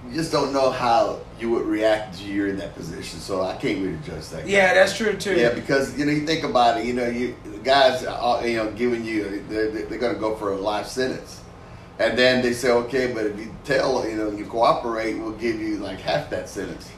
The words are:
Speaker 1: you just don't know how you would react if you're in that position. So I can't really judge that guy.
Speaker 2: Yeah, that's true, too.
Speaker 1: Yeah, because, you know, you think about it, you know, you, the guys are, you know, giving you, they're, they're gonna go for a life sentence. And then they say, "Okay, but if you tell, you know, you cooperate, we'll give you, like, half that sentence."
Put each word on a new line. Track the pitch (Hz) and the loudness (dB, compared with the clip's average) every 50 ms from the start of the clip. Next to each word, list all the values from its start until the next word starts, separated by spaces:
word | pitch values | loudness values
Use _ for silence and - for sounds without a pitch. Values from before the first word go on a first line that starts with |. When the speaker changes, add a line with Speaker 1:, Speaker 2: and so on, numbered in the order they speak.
| - 123 | -12 -6
Speaker 1:
you | 120 | -4
just | 160 160 147 | -4 -2 0
don't | 151 147 143 135 | 0 0 0 2
know | 139 139 131 131 | 2 2 2 2
how | 127 123 123 120 117 113 104 - 92 - - - - - | 2 2 2 4 4 4 4 2 0 -6 -10 -14 -12 -6
you | 113 113 | -2 0
would | 117 - - | 0 0 0
react | 107 107 107 110 110 107 107 - - 87 | 0 0 2 4 4 2 2 0 -8 -12
if | - 101 | -12 -10
you're | 101 101 101 101 98 | -4 -2 -2 0 0
in | 95 92 | -2 -4
that | 85 - - | -8 -10 -10
position. | - 87 82 80 - - - - 82 | -12 -12 -10 -10 -10 -10 -10 -12 -12
So | 82 - 98 90 | -8 -4 -2 -2
I | 85 80 - | -2 -2 -4
can't | - - 95 85 95 95 | -4 -2 -2 -2 0 -2
really | 90 80 78 76 | -4 -4 -6 -8
judge | 90 80 78 - - | -10 -10 -10 -10 -10
that | - - - | -10 -10 -4
guy. | 190 | 2
Speaker 2:
Yeah, | 196 202 190 185 | 4 6 6 6
that's | 175 185 196 190 - | 8 6 6 6 4
true, | - 226 208 190 | 0 0 0 0
too. | - - 202 185 | 0 -2 0 2
Speaker 1:
Yeah, | 175 120 117 | 4 4 4
because, | - 110 - - 143 135 139 120 120 135 | 2 0 0 2 2 2 2 0 -2 -2
you | 147 | 0
know, | 147 | 2
you | 151 151 151 | 2 0 2
think | 160 160 147 139 | 0 -2 0 -2
about | 131 120 123 120 120 117 113 | 2 4 6 6 6 4 2
it, | 110 | 0
you | 120 123 | -2 -2
know, | 123 123 120 | 0 0 -2
you, | 120 120 123 117 - - - | -2 -2 -4 -4 -4 -8 -14
the | - 104 107 | -14 -14 -4
guys | 110 131 135 139 135 127 - - - | 2 4 6 8 6 6 4 2 -4
are, | - - - - 120 117 113 120 | -6 -4 0 0 2 2 2 0
you | 120 117 113 | 0 0 0
know, | 110 107 | -2 -4
giving | - 101 120 123 117 113 113 | -2 0 0 0 0 0 -2
you, | 110 110 104 101 95 101 95 87 85 | -2 -2 -2 -2 -2 -4 -6 -6 -4
they're, | 107 110 110 107 | -2 0 0 0
they're | 107 107 - - 110 110 | -2 -4 -6 -6 -4 -2
gonna | 123 113 101 98 | 0 -2 0 0
go | 110 110 110 | -2 -2 -2
for | 107 107 101 | -2 -2 -4
a | 98 | -2
life | 95 95 104 104 104 98 | -2 -2 -2 -2 -2 -4
sentence. | - - 131 - - - - - - - - - - - - - - - - - - - - | -4 -4 -2 -2 -2 -2 -6 -10 -14 -16 -16 -18 -18 -18 -20 -18 -18 -18 -20 -20 -18 -4 0
And | 107 113 110 | 0 2 4
then | 120 127 127 127 123 | 6 6 6 6 4
they | 127 120 | 2 2
say, | 120 - - 123 | 0 2 2 4
"Okay, | 120 120 120 - 135 131 127 120 113 | 4 4 2 0 0 0 0 0 -2
but | 110 104 | -2 -2
if | 104 98 104 | -2 -4 -6
you | 113 104 95 - - | -10 -12 -12 -14 -4
tell, | - 135 135 135 139 127 120 - | 0 0 2 2 2 0 0 -2
you | 107 110 | -2 -2
know, | 107 107 107 | -2 -4 -4
you | 104 104 101 | -4 -6 -8
cooperate, | - 117 113 117 151 165 - - 117 113 113 110 110 - | -6 2 4 4 4 4 2 0 -4 -4 -2 -2 -2 -4
we'll | - 113 110 | -4 -6 -8
give | 107 104 113 117 110 107 | -6 -4 -2 -2 -2 -2
you, | 110 107 104 98 | -4 -4 -4 -4
like, | 98 98 95 90 | -6 -8 -8 -6
half | - - - 147 - - | -4 -2 -2 -2 -2 -4
that | 101 90 87 | -6 -6 -6
sentence." | - - 104 90 85 85 - - - - | -8 -8 -8 -8 -8 -8 -12 -14 -18 -18